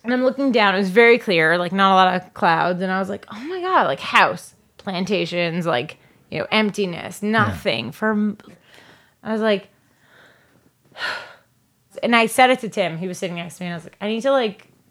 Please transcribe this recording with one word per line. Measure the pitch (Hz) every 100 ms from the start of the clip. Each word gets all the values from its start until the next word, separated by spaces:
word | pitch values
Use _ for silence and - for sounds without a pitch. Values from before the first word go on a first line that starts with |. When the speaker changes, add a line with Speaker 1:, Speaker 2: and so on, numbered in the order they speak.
Speaker 1:
and | 226
I'm | 254
looking | 254 269 277
down. | 233 208 190
It |
was | 196
very | 185 233 240
clear, | 240 170 160 175
like, | 175
not | 190 196
a | 190
lot | 185 185
of | -
clouds, | - 190 165 165 180
and | 185
I | 190
was | 190
like, | 202 -
"Oh | 208
my | 277 370
God, | 359 359 285
like, | 139
house, | - 233 160 139 - _ _ _
plantations, | - 180 185 196 170 175 170 170 170
like, | 123 147 - _ _ -
you | -
know, | -
emptiness, | 220 214 190 190 170 - 180
Speaker 2:
Yeah. | 208
Speaker 1:
nothing." | 220 208 - 196 226 -
For, | - 220 214 208 202 - - _ - - - _ _
I | 220
was | 220
like, | 220 196 - _ _ _ _ _ - _ _ _ _ _ _ -
<sighs> | - - - - _ _ _ _ _ -
and | 220 233
I | 226
said | - 254
it | 254
to | 220
Tim. | 214 180 160
He | 185
was | 180
sitting | 185 175
next | 170 -
to |
me, | 180
and |
I | 170
was | 160
like, | -
"I | 202
need | 226
to, | 269
like, | 269 226 190 _ _ _